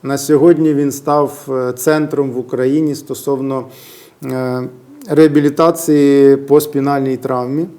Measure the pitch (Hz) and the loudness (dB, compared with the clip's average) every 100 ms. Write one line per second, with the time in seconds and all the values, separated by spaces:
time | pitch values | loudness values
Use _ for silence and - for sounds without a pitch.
0 | 135 139 139 147 165 156 156 143 143 139 | -6 -6 0 2 4 4 2 0 -2 -4
1 | - 147 143 - - 131 127 123 - 156 | -2 -2 -2 -6 -8 -6 -6 -4 0 0
2 | 151 151 135 123 123 127 127 147 156 143 | 0 -2 -4 -4 -8 -4 -2 0 -2 -4
3 | 143 127 - 139 135 135 123 - - - | -10 -10 -6 -4 -4 -6 -8 -18 -20 -20
4 | - _ 135 131 127 127 127 - _ - | -20 _ -8 -6 -4 -6 -8 -14 _ -20
5 | - 151 156 143 147 147 165 170 - 147 | 0 4 6 4 0 2 0 0 0 2
6 | 143 139 139 139 139 147 151 143 139 139 | 4 6 6 4 4 2 2 -4 -2 -2
7 | 135 131 131 127 123 143 180 | -2 -4 -4 -6 -4 -6 -8